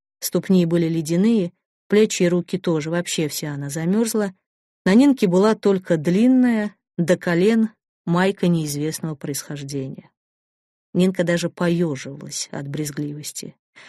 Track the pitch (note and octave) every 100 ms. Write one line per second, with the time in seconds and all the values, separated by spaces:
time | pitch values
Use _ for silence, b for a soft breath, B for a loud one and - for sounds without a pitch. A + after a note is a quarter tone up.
0 | _ _ - F#3 - F#3 E3+ E3+ E3 E3
1 | D#3 E3+ G#3+ A3+ F3 - _ _ _ G3+
2 | A3 - F3+ F3 E3+ F3+ - D#3+ D3+ E3+
3 | F3 - D3+ - D#3 C#3+ C#3+ D3+ E3 G#3
4 | A3+ A3 G3+ - _ _ _ _ - G#3
5 | C#4+ C4 G3+ F3+ G#3+ G#3+ G3+ F#3+ - E3
6 | D3+ F3+ B3 B3+ B3 A3 G#3 - _ -
7 | E3+ F3 - E3+ G3 A3+ A3 - _ _
8 | - E3+ F#3+ G3 F3+ E3+ D3+ C#3+ D3+ D#3+
9 | D#3+ D3+ D3+ C#3 - D3 C#3 C#3 C3+ C3
10 | - _ _ _ _ _ _ _ _ F#3
11 | F#3 F#3+ E3+ E3+ E3+ - F3 E3+ E3+ C3
12 | C#3 C#3+ C#3+ - - - C#3+ C#3+ D3 C#3+
13 | D3 D3 D3 - - - _ B